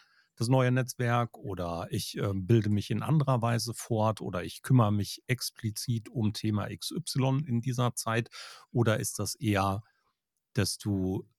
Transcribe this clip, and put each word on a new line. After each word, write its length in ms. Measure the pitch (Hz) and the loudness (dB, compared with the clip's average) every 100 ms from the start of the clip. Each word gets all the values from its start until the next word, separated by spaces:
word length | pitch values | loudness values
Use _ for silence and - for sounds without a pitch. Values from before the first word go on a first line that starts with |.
| _ _ _ _ | _ _ _ _
das 120 | 120 | 2
neue 240 | 131 127 | 4 4
Netzwerk, 680 | 127 123 - 120 120 117 - | 2 -2 -2 0 2 0 -6
oder 480 | - 90 87 85 - | -10 -6 -4 -4 -4
ich, 260 | 98 - - | -6 -6 -6
ähm, 280 | 107 98 90 | -4 -4 4
bilde 240 | 117 104 | 4 4
mich 200 | 104 - | 0 0
in 120 | 107 | -4
anderer 380 | 107 156 139 127 | 2 2 4 2
Weise 320 | 117 117 113 | 2 0 -2
fort 460 | 110 - 113 107 107 | -8 -2 2 2 0
oder 240 | - 90 | -4 -6
ich 180 | 87 - | -6 -10
kümmere 300 | - 127 107 | 4 6 6
mich 300 | 104 95 - - | 2 -2 -8 -4
explizit 800 | 123 - - 113 104 - 113 - | -4 -4 -6 -8 -6 -4 -4 -4
um 220 | 143 107 | -2 -2
Thema 360 | - 107 104 98 | 0 -2 -2 -4
X 200 | 101 - | -8 -8
Y 520 | - - 135 131 135 156 | -8 -4 0 0 0 0
in 140 | 117 | -2
dieser 320 | 131 123 123 - | -2 0 0 -2
Zeit“, 340 | 113 113 113 - - - - | -2 -2 -2 -10 -18 -20 -4
oder 280 | 123 110 113 | 4 4 4
ist 180 | 101 - | -2 -4
das 160 | 98 - | -6 -2
eher, 460 | 107 101 98 98 - _ _ _ _ _ _ | 2 2 2 -2 -8 _ _ _ _ _ _
dass 240 | - 92 - | 0 0 -2
du 500 | 104 98 92 98 - | -2 0 0 -2 -6